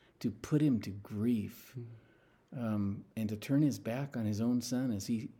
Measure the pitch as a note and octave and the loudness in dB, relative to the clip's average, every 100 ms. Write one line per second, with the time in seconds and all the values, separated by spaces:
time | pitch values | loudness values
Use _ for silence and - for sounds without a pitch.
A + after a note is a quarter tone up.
0 | _ - A#2+ G2+ - D3+ D3+ A2+ G2+ G2 | _ -6 -4 -4 2 4 6 4 0 -8
1 | - G#2 A#2 A2+ G2 - - B2+ A#2 A2+ | -6 0 2 2 0 -8 -16 -14 -14 -16
2 | - _ _ _ _ C#3+ A2+ G#2+ G2+ G#2 | -20 _ _ _ _ -6 -2 0 0 -2
3 | - - G#2+ G#2+ - C#3 D3+ G#2 A2 B2 | -6 -4 -4 -4 0 4 4 2 -4 -4
4 | C#3 B2 G#2+ G#2 A#2 B2 A#2+ B2 C3 G2+ | -4 -2 -2 0 2 2 0 -2 0 -2
5 | G2 A2+ - - | -2 -4 -4 -10